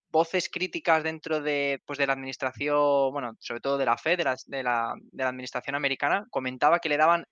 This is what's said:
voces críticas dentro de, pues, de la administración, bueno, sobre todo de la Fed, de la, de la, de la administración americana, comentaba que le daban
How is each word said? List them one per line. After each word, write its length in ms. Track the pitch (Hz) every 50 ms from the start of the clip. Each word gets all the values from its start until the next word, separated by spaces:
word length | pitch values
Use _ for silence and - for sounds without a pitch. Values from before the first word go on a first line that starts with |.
| _ _
voces 360 | - 160 165 - - 185 - -
críticas 540 | - 170 180 180 - 165 - 175 165 160
dentro 380 | 151 160 160 156 - 156 156 151
de, 420 | 147 151 147 143 143 139 139 131 -
pues, 140 | - 143 135
de 80 | 139
la 60 | 135
administración, 960 | 135 131 135 131 131 - 139 131 - - 143 147 147 147 147 143 143 139 135 135
bueno, 220 | 135 143 131 120 113 -
sobre 200 | - - 120 117
todo 180 | - 135 139 139
de 60 | 135
la 140 | 120 117 -
Fed, 180 | - 160 180
de 60 | 175
la, 140 | 160 139 127 127 -
de 160 | - 139 135
la, 320 | 127 123 120 117 117 117 120 117 - -
de 140 | - 127 131
la 40 | 127
administración 460 | 127 127 127 - - 135 - - 139
americana, 500 | 143 147 135 135 - - 147 170 196 208 -
comentaba 480 | - 139 131 131 127 120 147 151 165 170
que 100 | - 160
le 80 | 147
daban 280 | 147 156 165 170 170 - -